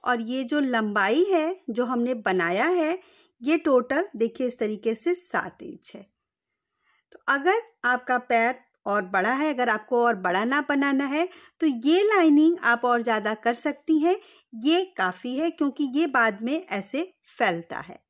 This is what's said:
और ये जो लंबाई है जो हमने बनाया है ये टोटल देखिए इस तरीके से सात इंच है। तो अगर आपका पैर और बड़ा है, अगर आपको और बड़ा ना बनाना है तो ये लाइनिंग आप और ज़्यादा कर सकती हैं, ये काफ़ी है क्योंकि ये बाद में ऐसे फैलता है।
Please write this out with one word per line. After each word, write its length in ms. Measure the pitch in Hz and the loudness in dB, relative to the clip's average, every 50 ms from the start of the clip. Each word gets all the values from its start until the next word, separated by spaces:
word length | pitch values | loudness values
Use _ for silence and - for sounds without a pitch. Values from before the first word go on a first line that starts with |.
| - | 0
और 180 | - 247 233 | -2 -2 -2
ये 220 | 226 220 247 262 269 | -2 -4 -4 -4 -4
जो 160 | 240 294 294 | -2 0 0
लंबाई 600 | 285 262 247 226 220 208 208 208 190 196 226 302 370 | 0 0 0 0 -2 0 0 0 2 2 4 2 2
है 380 | 392 381 330 311 320 381 - _ - | 2 2 0 0 0 -4 -6 _ -8
जो 160 | 226 214 247 | -4 -2 -2
हमने 280 | 233 262 240 233 247 254 | -2 0 -2 -2 -2 -2
बनाया 500 | 233 208 - 185 185 170 170 175 196 247 320 | -2 -2 0 0 2 2 0 0 0 0 2
है 300 | 370 349 320 302 349 370 - _ _ _ _ _ _ _ | 2 2 0 0 -2 -4 -8 _ _ _ _ _ _ _
ये 160 | 240 269 320 330 | -2 0 0 0
टोटल 480 | 330 311 269 247 240 247 262 294 359 403 - 214 | 2 2 2 2 2 2 -2 -2 -2 -4 -2 -2
देखिए 300 | 226 226 226 - 214 202 | -2 -2 -2 -4 -4 -4
इस 100 | - _ | -4 _
तरीके 360 | 220 214 214 202 208 226 226 | -4 -4 -4 -4 -4 -4 -4
से 180 | 220 - 339 359 | -2 -2 -4 -4
सात 480 | 359 - - - 185 - 185 - _ - | -4 -6 -6 -4 -4 -4 -4 -10 _ -16
इंच 280 | - - - _ - - | -16 -16 -16 _ -20 -20
है। 80 | - 196 _ _ _ _ _ _ _ _ _ _ _ _ _ _ _ _ _ _ _ _ _ _ | -20 -20 _ _ _ _ _ _ _ _ _ _ _ _ _ _ _ _ _ _ _ _ _ _
तो 60 | - _ - | -14 _ -4
अगर 320 | 269 277 269 349 392 453 466 - _ _ - | -4 0 0 0 0 0 -2 -6 _ _ -2
आपका 320 | 247 247 247 247 - 254 247 | -2 -2 -2 -2 -2 -2 -2
पैर 400 | 247 _ 247 233 226 240 254 254 _ _ _ _ _ | 0 _ 0 2 2 0 -2 -6 _ _ _ _ _
और 160 | - 202 208 196 | -4 -2 -2 -2
बड़ा 300 | 185 190 190 185 214 254 | -2 -2 0 0 0 0
है, 160 | 269 302 311 | 0 -2 -2
अगर 200 | 294 240 254 233 | 0 0 0 0
आपको 340 | 214 214 214 - 254 240 240 | 0 -2 -2 -2 0 2 2
और 120 | 240 226 196 | 2 0 0
बड़ा 260 | 185 185 175 185 214 | -2 0 0 0 0
ना 160 | 240 269 294 285 - | 0 0 -2 0 0
बनाना 360 | 285 277 277 277 277 269 277 269 | 0 0 0 0 0 0 -2 -2
है 200 | 277 302 339 370 - - - - _ _ | 0 -2 -2 -2 -6 -16 -20 -20 _ _
तो 60 | - 311 | -2 -2
ये 360 | 262 233 226 277 320 370 415 | -2 0 2 2 4 4 4
लाइनिंग 520 | 415 440 392 339 320 294 294 311 320 339 349 - | 4 4 4 6 6 6 6 6 4 2 2 2
आप 220 | 233 240 233 247 | 0 0 2 2
और 160 | 247 240 240 | 0 0 2
ज़्यादा 320 | 233 240 226 214 208 214 220 | 2 0 -2 0 0 -2 -4
कर 180 | 214 - 233 240 | -2 -2 -2 -2
सकती 440 | 240 - 302 285 - _ - 320 311 | 0 -4 -6 -6 -6 _ 0 0 2
हैं, 200 | 294 339 370 427 - - - - _ _ - | 4 2 0 0 -4 -16 -20 -20 _ _ -16
ये 320 | 226 220 285 320 359 381 370 _ - | -4 0 2 2 2 0 -2 _ -2
काफ़ी 380 | 190 185 180 - - 247 254 | -2 -2 -2 -4 -8 -6 -4
है 160 | 262 320 339 | -2 -2 -2
क्योंकि 400 | 330 - 302 277 - - 294 269 240 | -2 0 -2 -2 -2 -2 -4 -2 0
ये 140 | 285 330 320 | 0 -2 0
बाद 320 | 262 254 233 226 208 202 | 2 2 2 2 0 -2
में 140 | 220 240 285 320 | -4 -4 -4 -4
ऐसे 500 | 370 - 196 202 196 - - 269 339 381 _ _ _ _ - - | -6 -6 -8 -8 -8 -6 -6 -6 -6 -6 _ _ _ _ -4 -2
फैलता 420 | 240 202 170 170 165 _ - 113 | 0 0 0 -2 -6 _ -12 -12
है। 200 | - - - - _ _ | -12 -14 -18 -20 _ _